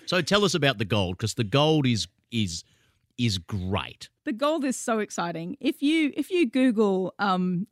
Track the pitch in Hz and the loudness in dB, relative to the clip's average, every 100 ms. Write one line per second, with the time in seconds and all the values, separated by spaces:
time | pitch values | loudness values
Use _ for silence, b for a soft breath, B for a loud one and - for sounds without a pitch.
0 | B 180 151 202 196 170 139 110 107 107 | B -2 2 4 4 2 2 0 0 0
1 | 90 90 110 - 104 135 151 156 131 110 | 0 -2 -4 -2 0 2 4 4 2 0
2 | 90 _ _ 117 98 82 - _ _ _ | -2 _ _ -4 -2 -4 -12 _ _ _
3 | _ - 120 95 - 104 92 85 62 - | _ -2 -2 -2 -4 -6 -4 -4 -6 -12
4 | - _ - 214 294 320 269 233 - 220 | -20 _ -10 -4 -2 0 -2 -4 -4 -4
5 | 208 - 175 160 175 - 269 - 285 320 | -4 -6 -6 -6 -10 -6 -6 -2 0 2
6 | 294 - 285 359 262 254 262 214 208 190 | 0 -2 -2 0 2 4 4 4 2 2
7 | 185 - 202 185 180 175 214 | -2 -2 0 0 2 0 -4